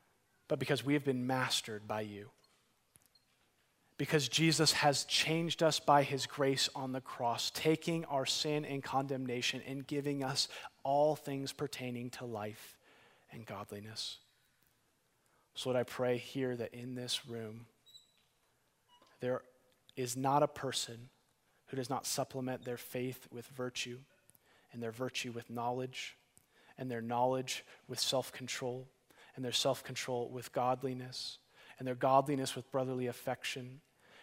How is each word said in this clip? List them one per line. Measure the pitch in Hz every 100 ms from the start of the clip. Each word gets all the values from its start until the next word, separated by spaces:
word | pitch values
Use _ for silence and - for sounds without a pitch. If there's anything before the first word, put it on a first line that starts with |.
| _ _ _ _ -
but | 147
because | 135 135
we | 123
have | 147
been | 139 127 123
mastered | 131 127 - - 104 104
by | 107
you. | 107 101 104 _ _ _ _ _ _ _ _ _ _ _ _ _ _ _ _ -
Because | 143 160 127
Jesus | 147 160 151 151
has | - 147 131 -
changed | - - 165 165 -
us | 160 -
by | - 143
his | 139 139 -
grace | - 139 135 - -
on | 131
the | 131
cross, | - - 120 113 - -
taking | 156 160 - 165 165
our | 143 131
sin | - 156 147
and | 151 139
condemnation | - 135 139 131 127 123 120 131 -
and | 139 131
giving | 147 143 139
us | 131 131 - - - -
all | 135 143 151 147
things | - 135 135
pertaining | - 143 - 127 120 123
to | - 123
life | 107 107 104 - - _ - - _ _
and | 117 110
godliness. | 101 101 101 107 107 - - _ _ _ _ _ _ _ _ _ _ _ _ _ -
So | 127
Lord, | 123
I |
pray | 120 - 123 123
here | - 139 127 120
that | 117 120
in | 127
this | 123 123 - 131
room, | 117 110 113 117 _ _ - _ _ _ _ _ _ _ _ _ _ - _
there | 127 127 - _ _ _ _ -
is | 127 127
not | 135 147
a | 147
person | - 135 - - 117 123 _ _ _ _ _ -
who | 135
does | 123
not | 127 -
supplement | - 131 135 127 123
their | 123 120
faith | - 127 127 127 -
with | 120 -
virtue, | - 123 - 123 123 139 _ _ _ _ _ _
and | 120
their | 117
virtue | 113 127 - 127
with | 117 -
knowledge, | 117 120 127 127 - - - _ _ _ _ - -
and | 131
their | 117
knowledge | 113 120 127 131 127 - - - -
with | 127
self-control, | - 135 - - 123 - 127 123 131 _ _ - - -
and |
their | 123
self-control | - 139 127 - 127 - 123 120
with | 127 -
godliness, | 135 127 127 135 127 127 127 - - _ - - -
and | 131
their | 127
godliness | 135 135 139 139 131 127
with | -
brotherly | 135 131 127 123
affection, | 117 - 123 - 135 123 135 _ _ _ -